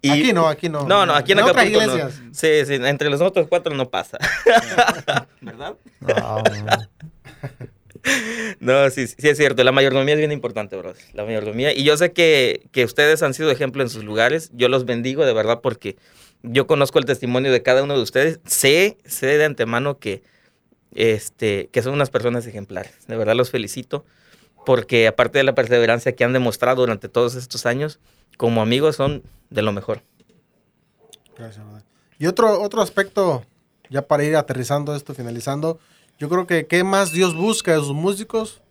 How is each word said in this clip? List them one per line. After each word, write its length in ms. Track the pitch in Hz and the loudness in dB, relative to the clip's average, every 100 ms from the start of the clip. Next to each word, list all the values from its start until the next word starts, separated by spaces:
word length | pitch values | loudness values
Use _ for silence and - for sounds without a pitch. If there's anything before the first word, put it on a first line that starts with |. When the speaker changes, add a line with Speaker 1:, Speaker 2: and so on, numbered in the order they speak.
Speaker 1:
Y 60 | 139 | 2
Speaker 2:
Aquí 220 | 147 254 | 2 2
no, 160 | 190 165 | 2 2
aquí 200 | 151 170 | 0 -6
no. 160 | 151 143 | -4 2
Speaker 1:
No, 200 | 202 180 | 2 4
no, 80 | |
aquí 180 | 147 135 | 2 2
en 60 | 196 | 4
Speaker 2:
En 60 | |
otras 200 | 208 180 | 4 4
Speaker 1:
Acapulco 220 | 208 214 - | 4 4 2
no. 100 | 131 | 0
Speaker 2:
iglesias. 240 | 143 - 120 | -4 -10 -18
Speaker 1:
Sí, 340 | - 160 151 135 | -2 2 2 2
sí, 80 | 139 | 0
entre 240 | 127 143 147 | 0 0 0
los 100 | 143 | 0
otros 260 | 175 185 165 | 0 2 0
cuatro 260 | 175 170 | 0 -2
no 140 | 143 127 | -4 -4
pasa. 280 | 92 - - - - - 226 233 185 | -4 -8 -6 -4 0 4 4 2 0
<laughs> 560 | 240 - - - - _ | 0 0 -4 -6 -6 _
¿Verdad? 340 | 113 113 147 - _ _ | -20 -16 -14 -16 _ _
Speaker 3:
No, 420 | - - 113 107 | -4 -2 -2 -2
no. 460 | 110 104 104 107 - _ 156 _ - - 139 - 127 _ _ - 254 269 220 226 220 196 | -2 -2 -4 -4 -4 _ -20 _ -20 -16 -16 -16 -20 _ _ -10 -2 -2 -4 -8 -10 -8
Speaker 1:
No, 320 | 123 135 139 | 0 2 2
sí, 160 | 131 123 | 0 -8
sí 220 | - 151 | -2 0
es 80 | 139 | 2
cierto, 260 | 143 131 | 2 4
la 80 | 127 | 4
mayordomía 440 | 135 139 131 135 | 4 4 2 0
es 40 | 151 | 0
bien 140 | 151 | 0
importante, 420 | 147 120 110 101 | -2 -6 -8 -8
bro, 180 | 95 87 - - | -10 -12 -16 -18
la 120 | - | -10
mayordomía. 480 | 107 110 104 110 139 | -6 -6 -6 -4 -2
Y 120 | 143 | 0
yo 120 | 139 151 | 2 2
sé 140 | 175 | 2
que, 560 | 175 165 151 123 - _ | 2 4 4 2 -2 _
que 120 | - | -2
ustedes 380 | 117 - 147 156 | -2 2 2 4
han 100 | 156 | 0
sido 200 | 131 156 | 0 -2
ejemplo 280 | 135 139 131 | 0 -2 -4
en 80 | 127 | -4
sus 120 | 113 | -6
lugares, 480 | 107 107 117 160 160 | -6 0 2 0 -6
yo 140 | 120 123 | 0 2
los 180 | 131 113 | 2 0
bendigo 380 | 117 120 135 | -4 -4 0
de 80 | 143 | 0
verdad 280 | 110 107 117 | 2 0 0
porque 320 | 131 110 101 - _ _ - _ | -2 -6 -10 -12 _ _ -20 _
yo 240 | 117 120 - | -4 0 2
conozco 320 | 151 139 160 | 2 2 2
el 60 | |
testimonio 480 | 147 131 123 123 135 | 0 -4 -2 -2 2
de 100 | 127 | 0
cada 220 | 120 127 | 4 2
uno 100 | 139 | 2
de 80 | 139 | -2
ustedes, 380 | 110 131 151 160 | 0 0 0 -2
sé, 520 | - - 135 156 196 214 | -6 0 4 4 2 -2
sé 220 | _ - 135 147 | _ -6 0 2
de 60 | |
antemano 560 | 151 139 113 117 139 139 | 0 0 -2 -2 -4 -6
que, 240 | 110 95 _ _ _ _ _ _ _ - | -8 -10 _ _ _ _ _ _ _ -2
este, 720 | 113 107 - _ 113 101 - | 0 0 -4 _ -4 -4 -2
que 100 | - | -4
son 100 | 120 | -2
unas 180 | 143 135 | -2 -2
personas 340 | 120 120 120 | -2 -2 -4
ejemplares. 480 | 117 107 98 92 95 _ _ | -8 -14 -12 -12 -14 _ _
De 100 | 113 | -4
verdad 200 | 107 117 | 0 0
los 160 | 123 | 0
felicito 520 | 123 101 - 123 147 _ _ _ _ _ _ - | -2 -6 -10 -10 -10 _ _ _ _ _ _ 0
porque 400 | 127 110 123 113 | 0 2 4 4
aparte 320 | - 120 143 | 4 2 2
de 60 | |
la 100 | 135 | 2
perseverancia 560 | 135 113 120 117 117 131 123 | 2 2 2 4 2 0 0
que 80 | |
han 80 | 120 | 0
demostrado 480 | 127 123 104 123 127 | 2 0 0 0 2
durante 280 | 123 107 104 | 0 -2 -4
todos 280 | - 120 127 | -2 -2 -4
estos 300 | 123 120 123 | -12 -6 -4
años, 340 | 123 151 - _ _ _ _ | -4 -6 -10 _ _ _ _
como 260 | 117 113 | -2 0
amigos 340 | 110 123 156 147 | 0 2 0 0
son 260 | 139 147 - _ _ | -4 -4 -12 _ _
de 120 | - | -4
lo 80 | 107 | -2
mejor. 320 | 101 - 107 _ _ _ _ _ _ _ _ _ _ _ - _ - | -4 -6 -8 _ _ _ _ _ _ _ _ _ _ _ -20 _ -20
Speaker 2:
Gracias, 260 | 113 104 | -20 -20
brother. 180 | 107 107 _ _ _ _ | -20 -20 _ _ _ _
Y 80 | 156 | -4
otro, 340 | 180 226 196 | 2 2 2
otro 220 | 202 226 | -2 -2
aspecto, 600 | 185 - 196 - 190 135 - _ _ _ _ | -2 -2 -4 0 0 -2 -6 _ _ _ _
ya 120 | 131 | -6
para 220 | 139 147 | 0 0
ir 120 | 147 156 | 2 0
aterrizando 580 | 143 127 123 143 147 | 0 -6 -2 -4 -4
esto, 200 | 147 143 | -8 -10
finalizando, 640 | 131 120 117 117 139 160 160 _ _ _ _ | -14 -10 -8 -6 -4 -4 -6 _ _ _ _
yo 100 | 147 | -4
creo 180 | 180 175 | -4 0
que 200 | 170 156 | -2 0
¿qué 180 | 170 | 0
más 280 | 185 196 190 | 2 2 0
Dios 220 | 160 185 | 0 0
busca 380 | 160 202 220 - | 0 -2 -2 0
de 60 | 160 | 0
sus 160 | 147 | 0
músicos? 640 | 143 175 202 214 226 220 - _ | -2 -2 -4 -4 -6 -6 -12 _